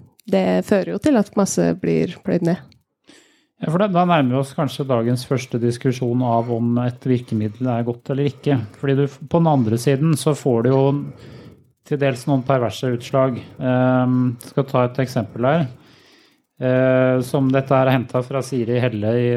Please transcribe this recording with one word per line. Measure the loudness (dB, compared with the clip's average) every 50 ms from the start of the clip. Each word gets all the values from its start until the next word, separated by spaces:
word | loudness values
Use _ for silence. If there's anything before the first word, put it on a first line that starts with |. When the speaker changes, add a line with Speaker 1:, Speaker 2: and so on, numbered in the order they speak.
| -20 -20 _ _ -6
Speaker 1:
det | -2 0 0 2 2 0 0 0
fører | 0 0 0 0 -2 -4
jo | -2
til | 0 2 4
at | 2 2 0 0
masse | 0 0 0 2 0 0 0 0 0
blir | -2 0 0 0 0 -2 -4 -8
pløyd | -4 -2 -2 0
ned. | 0 0 -2 -2 -6 -14 _ _ _ _ _ _ _ _ -20 -20 _ _ _ _ _ _ _ -8
Speaker 2:
Ja, | -6 -2
for | 0 0
da, | 0 2
da | 2 2 2
nærmer | 4 4 2 2 2 2
vi | 0
oss | -2 -2
kanskje | -2 -4 -4 -4 -4 -6 -4
dagens | -2 0 0 0 0 -2 -2 -2
første | -2 -4 -4 -4 -4 -4 -2
diskusjon | -2 -2 -2 0 -2 -2 -2 -2 -2 -2 -2 0
av | 0 0 0 0 0 0
om | -2 -2 0 0 0 0
et | 0 -2 -4 -4 -2
virkemiddel | 0 0 0 -2 -2 -4 -2 -2 -4 -4 -4 -4 -2
er | -2 -2 -2
godt | -4 -6 -8 -6 -6
eller | -4 -2 -2 -4
ikke. | -4 -4 -2 0 0 0 -2 -6 -10
Fordi | -6 -2 0 0
du, | 2 0
på | -2 -4 -10 -8 -2 0 2
den | 4 4
andre | 4 4 2 2 0 0
siden | 2 2 2 2 2 2 2
så | 2 2 0 0
får | 0 0 0 2 2 2
du | 4
jo | 4 4 4 2 2 0 -4 -8 -14 -18 -20 -20 -20 -20 -20 -20 -20 _ _ _ _ _ _
til | -6 -4 -2
dels | 0 -2 -2 -2 -2
noen | 0 0 0
perverse | 2 2 0 0 0 -2 -4 -4 -4 -4
utslag. | -4 -4 -6 -2 0 2 2 2 0 -4 -10 -14 -12
Ehm, | -6 -2 0 0 2 2 2 2 2 2 2 2 2 0 0 -2 -6
skal | -10 -8 -4 -4 -4
ta | 0 0 0 0
et | 0 0 -4
eksempel | -4 -4 -2 -4 -6 -6 -6 -2 0
her. | 0 2 0 0 -4 -6 -14 -20 -20 -20 _ _ _ _ _ _ _ _ _ _ _ _ -4
Eh, | -2 0 2 2 2 4 4 4 4 2 2 0
som | -2 -2 0 0 2 2
dette | 2 0 2 2
her | 2 2 4
er | 2 2
hentet | 0 -2 -2 -4 -4 -4
fra | -4 -6 -6
Siri | -6 -4 -4 -4 -2 0 0 0
Helle | 0 0 -2 -2 -2 0 0
i | 2 2 0 0